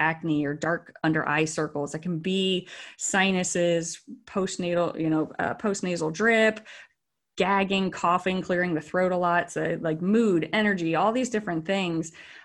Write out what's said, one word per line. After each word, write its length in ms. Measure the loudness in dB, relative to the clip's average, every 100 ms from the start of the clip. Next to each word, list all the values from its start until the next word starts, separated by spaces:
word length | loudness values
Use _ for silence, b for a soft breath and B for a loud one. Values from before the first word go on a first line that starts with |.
acne 440 | -2 0 -2 0
or 100 | 0
dark 380 | -2 -2 -4 -6 -4
under 240 | 0 0 0
eye 160 | 0
circles. 500 | 0 0 -4 -4 -4
It 80 | -6
can 160 | -4 -4
be 480 | -2 0 2 0 -4 B B B
sinuses, 1040 | -2 2 2 2 0 0 2 2 -2 -10 -14 -20
postnatal, 760 | -8 -4 -4 -4 -2 0 0 0
you 80 | 0
know, 220 | 0 0 -2
uh, 160 | -4
postnasal 580 | -2 -2 -2 -4 -2 -4
drip, 540 | 0 2 4 4 2 -8 B B B _ _ _ -2
gagging, 560 | 2 2 2 0 0
coughing, 500 | 0 2 2 0 -2
clearing 320 | -2 0 0
the 60 | -2
throat 320 | -2 0 2
a 40 | 2
lot. 360 | 2 2 0
So 260 | -2 -2 -2
like 220 | -2 -2
mood, 460 | 2 4 4 4 2
energy, 440 | 0 2 2 0 2
all 160 | 2
these 180 | 2 0
different 340 | -2 -2 -4
things. 460 | -2 -2 0 -2 -4 B B B